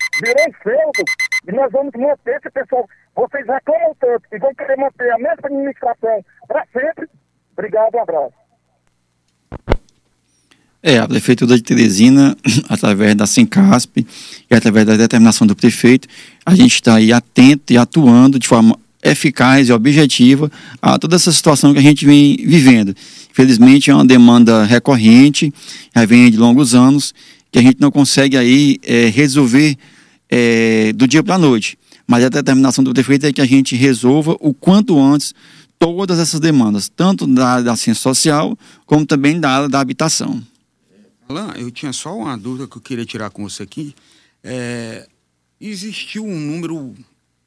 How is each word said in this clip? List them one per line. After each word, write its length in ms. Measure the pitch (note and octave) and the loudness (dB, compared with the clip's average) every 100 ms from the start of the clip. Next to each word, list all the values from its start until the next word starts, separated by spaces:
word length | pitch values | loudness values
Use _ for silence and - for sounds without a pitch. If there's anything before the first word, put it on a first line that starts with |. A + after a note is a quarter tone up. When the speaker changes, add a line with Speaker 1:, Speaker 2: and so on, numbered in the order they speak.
| - - | -8 -8
Speaker 1:
virou 260 | A3+ C4 D#4+ | -4 -2 -2
um 40 | - | -6
feudo, 420 | G3+ C4 D#4 - - - B3 B3+ - | -6 -4 -4 -6 -8 -8 -8 -10 -8
e 40 | |
nós 200 | A3+ C4+ | -6 -4
vamos 200 | C4 C#4 | -4 -8
manter 420 | A#3 C#4 C#4+ - - | -6 -6 -6 -8 -10
esse 140 | - | -10
pessoal. 380 | C4+ - B3 A#3+ _ _ | -12 -8 -8 -8 _ _
Vocês 320 | - G#3 C#4 A#3 | -8 -8 -8 -8
reclamam 480 | C4 - D#4+ E4 D4+ | -8 -4 -4 -4 -4
tanto 260 | B3 A#3+ - | -4 -6 -8
e 60 | G#3+ | -8
vão 160 | C4+ | -8
querer 220 | C4+ C#4+ C4+ | -8 -8 -6
manter 340 | C4+ - B3 | -6 -6 -6
a 60 | A3+ | -4
mesma 180 | C#4 E4 | -6 -8
administração 800 | C#4+ C#4 C#4 - B3 A3+ A3+ A3 - _ _ | -8 -8 -8 -8 -8 -8 -6 -8 -10 _ _
pra 200 | C4+ - | -10 -8
sempre. 360 | B3 D4 - D#4+ _ _ _ _ | -8 -8 -10 -16 _ _ _ _
Obrigado, 420 | - G3+ G#3+ A3 | -16 -8 -4 -4
um 60 | A#3 | -4
abraço. 340 | F#3 D#3+ C3 - _ _ _ _ _ _ _ _ _ _ _ - - - - _ _ _ _ _ _ _ _ _ | -6 -8 -8 -12 _ _ _ _ _ _ _ _ _ _ _ -20 -6 -8 -8 _ _ _ _ _ _ _ _ _
Speaker 2:
É, 160 | E3+ A#2+ | 0 0
a 100 | A2 | 0
Prefeitura 480 | A#2+ - B2 A#2+ A#2+ | -4 -2 -2 2 0
de 60 | |
Teresina, 760 | - A#2+ A2+ F#2+ A#2+ C#3 C#3 - - | 0 0 0 4 4 4 2 0 -4
<clears throat> 160 | A#2+ - | -4 -4
através 460 | G#2+ - G2+ G#2+ | -4 -2 0 0
da 120 | G#2 G#2 | 0 0
SENCASP 800 | - A2+ - G2 B2 - - A#2 - - - _ | 0 0 2 2 2 -2 -6 -8 -12 -20 -20 _
e 40 | |
através 320 | A#2 A#2 G#2+ G#2+ | 0 2 0 2
da 100 | G#2+ | 2
determinação 500 | A2+ A#2+ A2+ - A2 | 0 2 2 4 0
do 100 | G2+ | 2
prefeito, 500 | A#2 - A#2 C3 - - - _ | -2 0 2 2 0 -18 -20 _
a 100 | - | 0
gente 280 | F#3 B2 - | 4 4 2
tá 140 | B2 A2+ | 0 2
aí 160 | A2 | 2
atento 600 | A#2+ - - B2+ D3 - | 0 0 4 4 4 0
e 60 | A#2+ | 0
atuando 600 | A#2+ E3 C3 A#2+ C3 C3+ | 0 2 4 4 2 -2
de 80 | - | 0
forma 320 | A#2 A2+ - _ _ | 2 2 0 _ _
eficaz 640 | D3+ D3+ D#3+ - B2 C3+ B2 | -4 -2 -4 -2 0 2 2
e 40 | |
objetiva 800 | A#2 B2 D3 C#3+ - B2 C#3 D3+ - - - | 2 2 2 0 2 2 2 -2 -8 -20 -6
a 180 | B2+ C3 | -4 -2
toda 180 | D#3+ F3 | -2 -2
essa 160 | - | 0
situação 400 | D#3 E3+ C#3+ D3 | 0 0 2 2
que 60 | C#3+ | 4
a 40 | |
gente 220 | C#3+ C#3+ | 4 4
vem 320 | C#3+ C#3+ C#3+ C3 | 4 4 4 2
vivendo. 580 | - E3 C3 A#2 G2 F#2+ - - - | 0 4 4 4 2 -6 -16 -20 -8
Infelizmente, 600 | - C3 A2+ B2 C#3 C#3 | 0 2 6 6 6 4
é 40 | |
uma 100 | C#3 | 2
demanda 600 | B2+ B2+ A#2+ A#2+ A2+ A2+ | 4 6 6 6 4 4
recorrente, 880 | G#2 A#2+ - B2+ A2 A#2 C#3+ C#3 D3+ - - - - | 2 0 0 2 4 6 6 2 -4 -6 -16 -20 -6
já 100 | A#2 | -2
vem 260 | A2 A#2+ B2 | 2 4 4
de 60 | A2 | 4
longos 380 | A#2+ B2 C3 | 2 2 2
anos, 400 | B2 B2+ C#3+ - - - _ _ | 2 2 2 -4 -12 -20 _ _
que 80 | C3 | 2
a 40 | |
gente 180 | B2 B2+ | 2 2
não 100 | C#3+ | 0
consegue 460 | D3 C#3 - C#3 C3 | 0 0 0 0 0
aí, 420 | A#2+ C3 C#3+ C3 | 2 2 2 -2
é, 220 | - A#2 A#2 | -2 0 0
resolver, 680 | G#2+ D3 C3+ B2+ B2+ D3+ C3+ _ _ _ _ _ | 0 0 0 2 2 0 -2 _ _ _ _ _
é, 640 | B2 A#2+ A2+ A2+ A2+ G#2+ | -2 0 0 0 0 -2
do 160 | G#2+ B2+ | 0 0
dia 140 | D3+ | 0
pra 160 | - F#3 | 0 0
noite. 400 | D3+ A#2 - - _ _ - | 2 0 -2 -12 _ _ -2
Mas 180 | A#2+ | 0
a 40 | B2+ | 0
determinação 560 | C#3 C#3 C3 C3+ B2 | -2 0 0 0 0
do 80 | C3 | -2
prefeito 340 | B2+ B2+ C#3 D3 | -2 0 0 -2
é 60 | |
que 80 | C3+ | -2
a 60 | C3 | 0
gente 280 | C3+ C3 | 0 0
resolva 640 | B2 C3+ A#2 B2 D3 D#3 E3 | 0 0 0 0 0 -2 -4
o 120 | D#3 | -4
quanto 460 | B2+ - G3 G#3 D3+ | -2 0 2 2 2
antes 360 | C3+ D3 - - _ _ _ _ | 2 0 -4 -14 _ _ _ _
todas 400 | E3+ F3 G3 E3+ | -4 -2 -4 -4
essas 200 | D#3+ D#3+ | -4 -4
demandas, 500 | D#3+ D3 A2 G#2 - | 0 0 0 -2 -6
tanto 380 | - F3+ F#3 D#3 | -4 -2 -2 -2
da 220 | B2+ B2+ | 0 0
área 160 | B2 | -2
da 120 | A#2+ A2+ | -2 -4
ciência 260 | - A2 | -4 -4
social, 540 | C3 C3 D#3+ D3 F#3 - _ _ | -4 -2 -2 -2 -4 -10 _ _
como 200 | _ D3+ | _ -2
também 360 | D3+ D3 C#3+ E3+ | 0 -2 0 -2
da 100 | D3 | -2
área 180 | C3 C#3+ | -4 -2
da 120 | C#3 | -4
habitação. 640 | C3 B2+ D#3+ - - A#2+ A#2 _ _ _ _ _ _ _ _ | -4 -6 -6 -6 -8 -10 -14 _ _ _ _ _ _ _ _
Speaker 3:
Alan, 260 | D3 G#3 - | -14 -14 -14
eu 140 | B2 | -16
tinha 220 | B2 C#3+ | -14 -14
só 240 | B2 D3+ G#3+ | -14 -14 -12
uma 200 | G#3 A#2 | -12 -12
dúvida 320 | A2 B2+ C3+ | -12 -14 -16
que 80 | A#2 | -20
eu 60 | |
queria 220 | - A#2 | -14 -12
tirar 260 | A2+ A2 G#2+ | -12 -12 -14
com 120 | - | -14
você 200 | G2+ - | -16 -16
aqui. 320 | G2+ - D3 - _ _ _ _ | -16 -16 -16 -18 _ _ _ _
É, 640 | - B2+ A#2+ A#2+ A#2 A2+ - _ _ _ _ _ | -16 -12 -12 -12 -14 -18 -20 _ _ _ _ _
existiu 640 | G#3 G3 G#3+ - - G#3+ | -16 -16 -14 -16 -16 -14
um 140 | G#3+ E3+ | -12 -12
número 560 | D3 E3 E3 E3 C3 G2+ _ _ _ _ | -10 -10 -12 -12 -14 -20 _ _ _ _